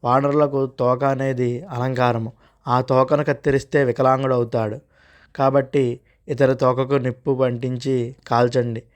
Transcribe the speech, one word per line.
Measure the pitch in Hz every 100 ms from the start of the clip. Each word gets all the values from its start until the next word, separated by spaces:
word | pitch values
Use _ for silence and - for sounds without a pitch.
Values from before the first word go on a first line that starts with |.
వానరులకు | 120 131 143 147 147 139 135
తోక | 127 123 127
అనేది | 139 135 135 127 123 123
అలంకారము, | 185 123 127 127 123 117 113 - _ _ -
ఆ | 123
తోకను | 127 131 131 147
కత్తిరిస్తే | 151 139 151 135 - 151
వికలాంగుడు | 131 120 131 131 135
అవుతాడు. | 123 120 117 107 117 - _ _ _ _ -
కాబట్టి | 135 139 131 143 127 120 _ _ -
ఇతని | 127 135 127
తోకకు | 127 127 131
నిప్పు | 139 127 - 143 131
అంటించి | 131 123 127 123 135 131 120 135 -
కాల్చండి, | 120 123 127 120 113 -